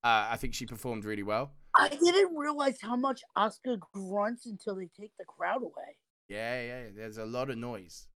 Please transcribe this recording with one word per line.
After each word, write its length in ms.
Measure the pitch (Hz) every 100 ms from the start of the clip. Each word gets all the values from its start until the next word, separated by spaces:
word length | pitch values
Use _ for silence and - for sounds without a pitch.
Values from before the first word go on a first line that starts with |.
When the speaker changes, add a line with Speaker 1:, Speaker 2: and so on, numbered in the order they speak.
Speaker 1:
Uh, 240 | 120 110 107
I 60 | 117
think 160 | 123
she 140 | 104 120
performed 380 | 113 127 113
really 180 | 104 107
well. 300 | 101 107 139 - -
Speaker 2:
I 140 | - -
didn't 480 | 285 339 370 370 320
realize 400 | 294 294 277 -
how 140 | 214 247
much 260 | 269 254 - -
Asuka 420 | 214 214 254 226 -
grunts 500 | 202 190 202 208 240
until 300 | 247 202 - 190
they 140 | 180 -
take 140 | 202 _
the 60 |
crowd 380 | 185 - 170 233
away. 340 | 226 - - - _ _ _
Speaker 1:
Yeah, 320 | 101 113 127
yeah, 200 | 120 127 117
there's 220 | 101 110 107
a 80 |
lot 240 | 110 123 135
of 80 | 120
noise. 520 | 120 113 87 - -